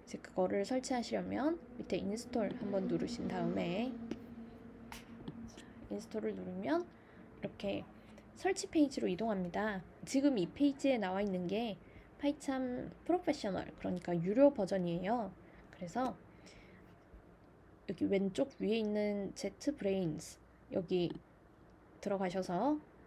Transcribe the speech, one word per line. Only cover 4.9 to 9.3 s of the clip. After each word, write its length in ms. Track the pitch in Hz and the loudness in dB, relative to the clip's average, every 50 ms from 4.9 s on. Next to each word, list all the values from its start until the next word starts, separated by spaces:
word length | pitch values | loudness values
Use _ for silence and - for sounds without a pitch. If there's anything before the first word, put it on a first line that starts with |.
| - - - - - - - - - 233 - 233 - - - - - - - - | -14 -14 -14 -14 -16 -14 -12 -12 -12 -12 -12 -14 -14 -16 -18 -16 -16 -16 -10 -8
인스톨을 460 | 202 202 208 - - 220 214 220 208 | -8 -8 -8 -4 -6 -2 -2 -2 -4
누르면 500 | 190 185 185 180 185 196 254 302 339 349 - - - - - - - - - - - | -4 -6 -6 -6 -4 0 2 2 2 0 -2 -10 -20 -20 -20 -20 -20 -20 -20 -16 -8
이렇게 460 | - - - - - 202 - 196 175 - - - - - - - - - - | -8 -8 -8 -4 -4 -4 -4 -4 -6 -10 -16 -20 -20 -18 -20 -18 -20 -20 -18
설치 320 | - - 370 392 - - - | -2 2 2 2 2 -2 2
페이지로 400 | - 339 294 269 269 - 226 202 | 6 6 6 6 4 0 0 0
이동합니다. 760 | 180 170 214 226 | 0 0 0 0